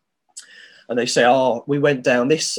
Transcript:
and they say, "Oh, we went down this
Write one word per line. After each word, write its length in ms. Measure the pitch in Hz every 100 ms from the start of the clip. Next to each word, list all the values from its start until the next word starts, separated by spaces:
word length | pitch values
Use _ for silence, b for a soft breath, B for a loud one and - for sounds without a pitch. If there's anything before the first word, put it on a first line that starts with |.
| _ _ _ - B B B B B
and 80 | 120
they 80 | 123
say, 180 | 147
"Oh, 400 | 123 131 131 117 -
we 100 | 143
went 260 | 147 135
down 240 | 131 123 127
this 300 | 156 -